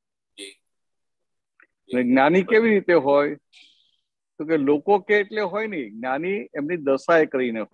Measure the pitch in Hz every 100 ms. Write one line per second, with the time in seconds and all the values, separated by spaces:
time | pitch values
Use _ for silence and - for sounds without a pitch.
0 | _ _ _ - 98 - _ _ _ _
1 | _ _ _ _ _ _ _ _ - 123
2 | 123 131 143 180 185 220 226 202 - 170
3 | 135 143 147 151 _ _ _ _ _ _
4 | _ _ _ - 151 160 135 147 196 202
5 | 190 208 202 214 190 202 220 175 110 110
6 | 127 139 175 202 - 151 147 175 139 135
7 | - 165 151 135 123 113 101